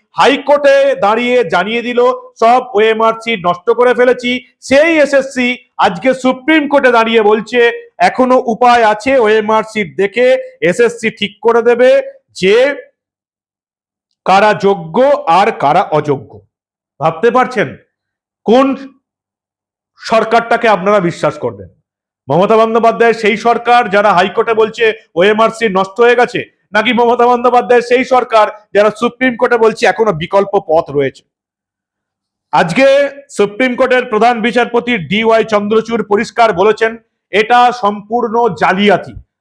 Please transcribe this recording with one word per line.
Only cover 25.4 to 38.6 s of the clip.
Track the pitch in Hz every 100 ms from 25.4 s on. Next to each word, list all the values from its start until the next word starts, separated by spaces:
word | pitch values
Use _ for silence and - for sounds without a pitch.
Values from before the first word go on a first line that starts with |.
| 226
সিট | 220 226
নষ্ট | 185 190 -
হয়ে | 233 240
গেছে, | 240 170 113 _ _
নাকি | 208 220
মমতা | 240 240 240 240
বন্দ্যোপাধ্যায়ের | 247 247 247 214 247
সেই | 240 247
সরকার | 247 254 233 220 208 - _
যারা | 196 214
সুপ্রিম | 214 240 240 254 233
কোর্টে | 247 240
বলছে | 220 214 220
এখনো | 185 220
বিকল্প | 165 170 196 196 202 -
পথ | 160 160
রয়েছে? | 139 139 - _ _ _ _ _ _ _ _ _ _ _ _ _
আজকে | 151 180 175 269 277 285 - -
সুপ্রিম | - 202 208 262 240
কোর্টের | 254 254
প্রধান | 247 214 226 240
বিচারপতি | 220 240 233 240 240 233
ডিওয়াই | 147 202 226 226
চন্দ্রচূড় | 220 214 208 220 220 226 214
পরিষ্কার | 202 226 - 226
বলেছেন, | 175 208 208 226 226 _ _ _
এটা | 185 226 240 247
সম্পূর্ণ | 240 202 208 208 233 240 226 240
জালিয়াতি। | 175